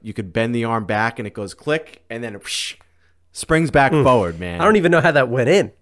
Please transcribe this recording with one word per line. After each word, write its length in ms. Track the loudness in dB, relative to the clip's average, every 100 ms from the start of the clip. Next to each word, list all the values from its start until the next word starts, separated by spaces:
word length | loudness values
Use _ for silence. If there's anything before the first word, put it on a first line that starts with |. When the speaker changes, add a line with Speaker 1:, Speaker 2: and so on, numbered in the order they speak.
Speaker 1:
you 100 | -12
could 220 | -12 -6
bend 220 | -4 -2 -2
the 100 | -2
arm 200 | -4 -2
back 340 | -2 -2 -4
and 80 | -12
it 60 |
goes 200 | -10 -12
click, 500 | -10 -6 -6 -6 -20 -16
and 140 | -12
then 100 | -12 -12
it 60 |
whoosh, 340 | -10 -8 -10 -14 _ _ _ _ _
springs 380 | -12 0 0 2
back 220 | 2 4
Speaker 2:
Mm. 120 | 4
Speaker 1:
forward, 360 | 4 4 2 -4
man. 200 | -8 0
Speaker 2:
I 60 | 2
don't 100 | 4
even 160 | 4
know 100 | 4
how 100 | 4
that 180 | 2 2
went 200 | 0 2
in. 220 | 2 0 -8